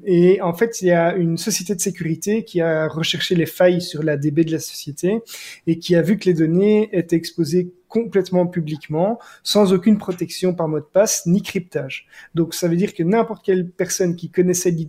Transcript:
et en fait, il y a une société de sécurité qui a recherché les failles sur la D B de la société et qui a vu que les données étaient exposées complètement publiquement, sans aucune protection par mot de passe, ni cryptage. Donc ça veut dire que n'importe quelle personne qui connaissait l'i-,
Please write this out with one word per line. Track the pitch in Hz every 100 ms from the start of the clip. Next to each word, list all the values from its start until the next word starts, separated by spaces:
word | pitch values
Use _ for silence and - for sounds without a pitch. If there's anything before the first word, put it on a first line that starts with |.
et | 202 175 180 196
en | 180
fait, | 170 226 -
il | 180
y |
a | 170 170
une | 190 170 165
société | 226 190 180
de | 190
sécurité | 202 180 165 160 202 220
qui | 220 175
a | 165 156 156
recherché | 151 160 170 -
les | 180 151
failles | - 180 180
sur | 175 147
la | 156 143
D | 147
B | 147
de | 160
la | 160
société | - - 151 139 180 226 - - - - -
et | 170
qui | -
a | 170
vu | 156 220
que | 185
les |
données | 165 160 170 208 214 214
étaient | 185 165 165
exposées | 165 - 151 180 180 - _
complètement | 226 226 196 185 180 175
publiquement, | 175 151 151 - 156 196 233 - -
sans | - 202 196
aucune | 185 220 208
protection | - 180 170 - 185
par | 175 160
mot | 151
de | 147
passe, | 190 214 - 170
ni | 190
cryptage. | - 196 180 147 135 - _ - -
Donc | 160 165
ça | - 175
veut | 170
dire | 202
que | -
n'importe | 165 226 226 208
quelle | - 185 180
personne | - 175 - 180 170
qui | 165
connaissait | - 180 175 180
l'i-, | 165